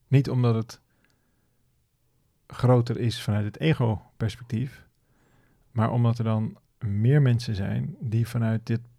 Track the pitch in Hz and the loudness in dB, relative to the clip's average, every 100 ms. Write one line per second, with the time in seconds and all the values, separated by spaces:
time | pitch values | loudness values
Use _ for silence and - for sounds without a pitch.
0 | - 135 - 127 120 113 110 - _ _ | 2 2 2 2 2 0 -4 -12 _ _
1 | _ _ _ _ _ _ _ _ _ _ | _ _ _ _ _ _ _ _ _ _
2 | _ _ _ _ - - 123 123 117 113 | _ _ _ _ -20 0 4 4 2 -2
3 | 120 - - 104 104 - 156 - 117 104 | -4 -4 -2 -2 -2 -2 0 0 0 -2
4 | - - 110 - - 113 131 - - _ | -8 -6 -6 -6 -6 -6 -6 -10 -20 _
5 | _ _ _ _ _ _ _ 113 113 120 | _ _ _ _ _ _ _ -2 0 2
6 | 117 117 113 110 110 - _ _ 101 101 | 2 2 0 -2 -2 -8 _ _ -4 0
7 | 120 147 131 117 120 98 101 120 139 - | 4 6 4 2 0 -4 -4 -4 -6 -8
8 | 135 113 117 117 113 110 - 117 - | -4 -2 -2 -2 -2 -2 -2 -6 -6